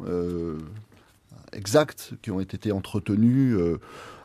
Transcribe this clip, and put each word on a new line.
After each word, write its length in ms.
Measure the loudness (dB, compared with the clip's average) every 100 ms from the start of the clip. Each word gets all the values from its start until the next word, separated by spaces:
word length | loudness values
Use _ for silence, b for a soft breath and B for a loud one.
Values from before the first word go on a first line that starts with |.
| -4
euh, 520 | -2 -2 -2 -4 -6 -10 -14 -18 b b b _ -20 -16
exactes 640 | -12 2 4 4 -4 -14 -12
qui 80 | -6
ont 80 | -4
été 320 | -4 -4 -2
entretenues, 840 | -2 -2 -4 0 4 6 6 4 4
euh, 200 | 2 0 B B B B